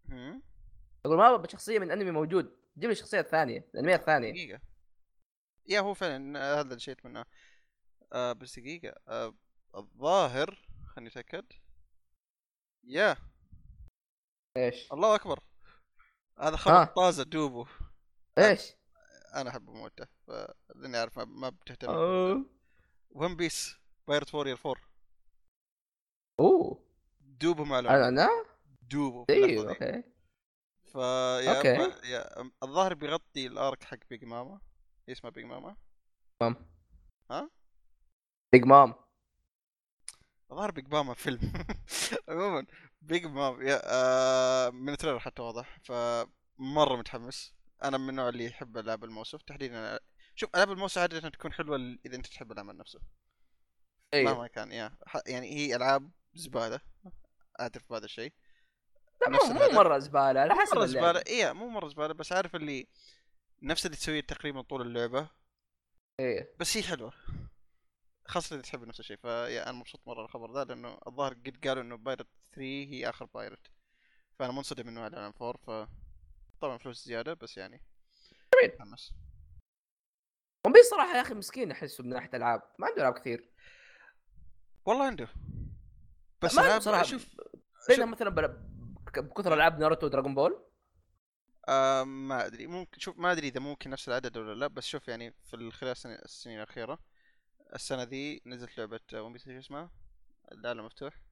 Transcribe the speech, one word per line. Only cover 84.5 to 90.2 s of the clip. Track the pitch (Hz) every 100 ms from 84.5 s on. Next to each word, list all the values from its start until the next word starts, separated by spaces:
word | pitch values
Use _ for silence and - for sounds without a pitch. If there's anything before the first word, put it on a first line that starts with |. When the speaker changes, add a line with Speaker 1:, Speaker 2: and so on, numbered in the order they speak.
| - - -
Speaker 1:
والله | - 240 269
عنده. | 214 117 - - - - - - - - - - -
بس | 170
Speaker 2:
ما | 311
عنده | 523
Speaker 1:
ألعاب، | 220
Speaker 2:
صراحة. | 208 202
Speaker 1:
شوف، | - 262 - - - - _ _ -
Speaker 2:
بينما | 254 233
Speaker 1:
شوف. |
Speaker 2:
مثلًا | 226 208
بلا-، | 170 151 - - - - - -
ك-، | -
بكثر | 147 - 185
ألعاب | 156 165 156
ناروتو | 156 160 151
ودراغون | 139